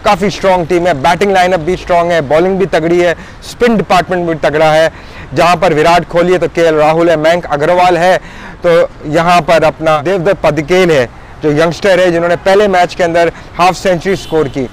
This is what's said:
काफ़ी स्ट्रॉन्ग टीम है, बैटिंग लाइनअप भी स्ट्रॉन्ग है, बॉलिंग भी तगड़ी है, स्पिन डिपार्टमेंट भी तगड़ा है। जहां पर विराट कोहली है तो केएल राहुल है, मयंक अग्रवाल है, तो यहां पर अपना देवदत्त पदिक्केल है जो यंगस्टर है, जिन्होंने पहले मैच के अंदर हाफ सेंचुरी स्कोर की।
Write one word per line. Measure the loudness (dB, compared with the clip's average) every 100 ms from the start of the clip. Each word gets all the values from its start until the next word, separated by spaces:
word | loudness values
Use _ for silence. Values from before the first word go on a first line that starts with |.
काफ़ी | 0 0 -2
स्ट्रॉन्ग | -2 0 0 0
टीम | 0 0
है, | 0
बैटिंग | -2 0 0
लाइनअप | 2 2 0
भी | -2 -6
स्ट्रॉन्ग | 0 0 2
है, | -2
बॉलिंग | 0 0 0 0
भी | -2
तगड़ी | -2 0 0
है, | 0 -2 -10 -18
स्पिन | -18 -2 0 0
डिपार्टमेंट | 0 0 0 -4 -4
भी | -2
तगड़ा | -2 0 2
है। | 2 0 -4 -20 -18 -8
जहां | 0 0 2
पर | 0
विराट | 2 2 2 0
कोहली | -2 0
है | 0
तो | -2
केएल | 0 0
राहुल | 2 2 2 0
है, | 2
मयंक | 0 0 -2
अग्रवाल | -2 0 2 2 2
है, | 2 0 -4 -18 -18 -4
तो | 2 2 2 -4 -4
यहां | 0 2 2
पर | 2 2
अपना | 2 0 -2 0
देवदत्त | -2 -2 0 0
पदिक्केल | 0 -2 0 2 4
है | 2 0 -8 -20 -4
जो | -2
यंगस्टर | 0 0 0 0 2
है, | 2
जिन्होंने | 0 0 0
पहले | 2 2 2
मैच | 2 0
के | -2
अंदर | -2 0 0 -4 -14 0
हाफ | 0 0
सेंचुरी | -2 -2 -2 -6
स्कोर | -2 -2 -2
की। | -4 -8